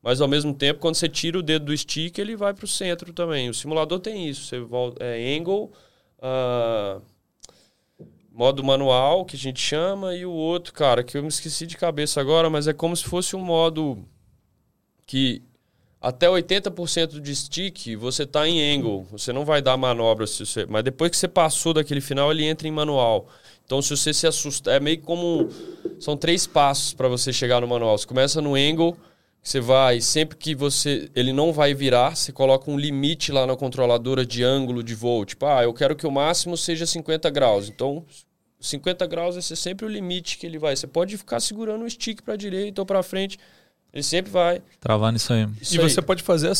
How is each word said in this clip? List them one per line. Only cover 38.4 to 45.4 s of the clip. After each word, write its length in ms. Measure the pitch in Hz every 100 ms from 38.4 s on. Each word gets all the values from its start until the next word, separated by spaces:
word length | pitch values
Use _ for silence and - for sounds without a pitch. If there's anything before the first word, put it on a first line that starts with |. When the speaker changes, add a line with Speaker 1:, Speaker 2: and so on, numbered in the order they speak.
| _ _
Speaker 1:
cinquenta 480 | - 143 180 180 180
graus 260 | 165 175 180
vai 60 |
ser 140 | 170 165
sempre 300 | 175 190 220
o 40 |
limite 480 | 208 180 180 175 -
que 80 | 170
ele 140 | 160
vai. 160 | 151 135
Você 100 | 147
pode 300 | 165 190 208
ficar 220 | - 120
segurando 440 | - 208 220 214 233
o 40 |
stick 320 | 233 - 214
pra 140 | - 214
direita 460 | 202 190 202 196
ou 40 | 190
pra 160 | 196
frente, 380 | 180 190 196 - _ _ _ _ _
ele 120 | -
sempre 280 | 143 165 190
vai. 300 | 185 170 175 - _
Speaker 2:
Travar 320 | - 110 110
nisso 200 | 113 -
aí. 140 | 117